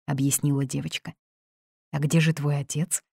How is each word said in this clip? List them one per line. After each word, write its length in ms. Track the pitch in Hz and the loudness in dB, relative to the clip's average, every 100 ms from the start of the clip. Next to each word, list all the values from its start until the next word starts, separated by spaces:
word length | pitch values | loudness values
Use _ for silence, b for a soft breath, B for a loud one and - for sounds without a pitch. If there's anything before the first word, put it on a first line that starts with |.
| - | -4
объяснила 580 | 139 139 - 147 139 | 0 2 2 2 2
девочка. 520 | 135 143 156 - - - _ _ _ _ _ _ _ | 0 -4 -6 -8 -10 -16 _ _ _ _ _ _ _
"А 60 | 143 | -2
где 220 | 147 165 | 2 4
же 140 | 160 | 4
твой 260 | 156 143 143 | 2 0 -2
отец?" — 420 | 139 147 165 - - | -2 -4 -2 -4 -8